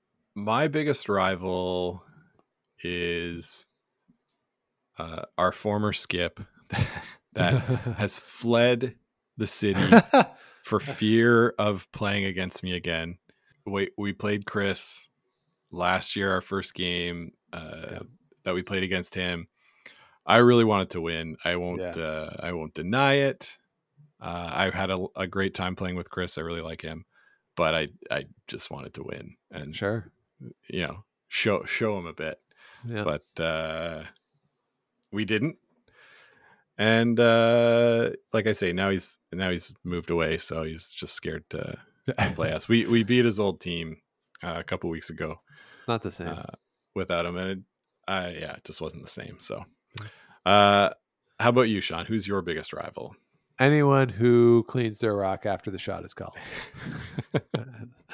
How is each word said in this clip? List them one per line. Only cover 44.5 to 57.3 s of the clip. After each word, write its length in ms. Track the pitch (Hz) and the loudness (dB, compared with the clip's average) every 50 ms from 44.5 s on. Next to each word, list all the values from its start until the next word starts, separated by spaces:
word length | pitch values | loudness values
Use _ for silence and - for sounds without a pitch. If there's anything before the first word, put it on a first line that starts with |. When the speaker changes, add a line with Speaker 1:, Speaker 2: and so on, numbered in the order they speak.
| 82 85 | -8 -8
Speaker 1:
a 60 | 82 | -6
couple 260 | - 92 85 - 90 | -6 -6 -6 -4 -6
weeks 200 | 82 80 - - | -6 -6 -8 -10
ago, 300 | 82 78 82 78 82 - _ _ _ - - - - - - - | -8 -8 -8 -8 -8 -10 _ _ _ -20 -20 -20 -20 -12 -6 -4
Speaker 2:
Not 140 | 117 110 - | -4 -4 -4
the 100 | 98 - | -8 -10
same. 160 | - 90 87 | -8 -8 -8
Speaker 1:
uh, 160 | 80 82 85 - - - _ _ _ _ _ _ _ | -8 -10 -12 -14 -16 -20 _ _ _ _ _ _ _
without 300 | 98 92 - 90 85 85 | -6 -4 -2 -2 -2 -2
him, 100 | 87 87 | -2 -4
and 140 | 90 92 95 | -4 -4 -6
it, 80 | 98 95 95 _ _ _ _ _ _ _ _ | -6 -8 -10 _ _ _ _ _ _ _ _
I, 220 | - 98 95 90 87 | -4 -4 -4 -4 -4
yeah, 220 | 85 82 80 78 - | -8 -10 -10 -10 -12
it 100 | - - | -14 -14
just 160 | - - - | -14 -12 -10
wasn't 220 | 80 78 71 - - | -10 -10 -10 -12 -14
the 60 | - | -14
same. 260 | - - - - - - | -12 -12 -12 -14 -16 -16
So, 240 | - - - - - - _ _ _ _ _ - 107 107 - - - _ - _ _ | -12 -10 -10 -10 -12 -14 _ _ _ _ _ -14 -14 -14 -16 -20 -20 _ -20 _ _
Speaker 2:
Yeah. 60 | 90 101 | 6 8
Speaker 1:
uh, 380 | 104 101 101 101 101 101 - - - _ _ _ _ _ _ _ - | 8 8 8 8 6 6 4 2 -4 _ _ _ _ _ _ _ 0
how 80 | 107 120 | 2 4
about 140 | 120 127 127 | 6 6 4
you, 180 | 113 107 98 | 4 2 0
Sean? 260 | 87 - 85 82 87 | -2 -4 -6 -8 -6
Who's 220 | 90 110 110 92 95 | -4 -4 -4 -2 -2
your 140 | 101 98 87 | -4 -4 -2
biggest 300 | 87 82 78 76 - - | -4 -6 -6 -8 -8 -10
rival? 440 | - 82 - - - - - - - _ _ _ _ _ _ _ - | -10 -10 -10 -10 -12 -14 -14 -16 -20 _ _ _ _ _ _ _ 2
Speaker 2:
Anyone 500 | 131 139 151 151 143 143 139 135 135 127 | 4 6 6 6 6 6 6 6 4 2
who 560 | 95 98 117 123 120 120 120 117 120 117 113 - | 2 2 4 6 6 8 8 8 8 6 4 2
cleans 320 | - 127 123 113 107 - | 0 -2 -2 -2 -2 -2
their 160 | - 110 104 | 0 0 0
rock 300 | 101 98 95 95 92 - | 0 0 -2 -2 -2 -2
after 260 | 107 95 92 - 107 95 | -4 -4 -4 -4 -8 -10
the 60 | 90 | -8
shot 240 | - - 95 85 85 | -6 -8 -8 -8 -10
is 100 | - - | -12 -14
called. 220 | - 92 90 - - - - - - - - - - - - - - - - - - - - | -14 -14 -14 -14 -16 -16 -14 -14 -14 -14 -14 -16 -14 -12 -10 -10 -10 -12 -10 -10 -12 -8 -4